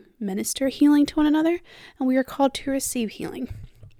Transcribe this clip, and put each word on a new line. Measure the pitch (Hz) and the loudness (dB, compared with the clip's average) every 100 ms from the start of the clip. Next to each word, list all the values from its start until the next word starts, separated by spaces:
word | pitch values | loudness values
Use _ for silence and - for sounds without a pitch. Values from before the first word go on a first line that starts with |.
| - - | -10 -8
minister | 202 196 226 - 269 | -4 -4 -4 -2 -2
healing | - 294 294 285 | 2 4 4 4
to | 311 | 2
one | 302 | 2
another, | 311 320 349 - - - - | 4 2 0 -6 -20 -20 -4
and | 254 | 0
we | 262 | 2
are | |
called | 254 - 269 | 0 0 0
to | - 277 | 0 -4
receive | 269 - 254 214 | -4 -4 -4 -4
healing. | - - - 254 - - _ - | -6 -10 -8 -10 -10 -14 _ -20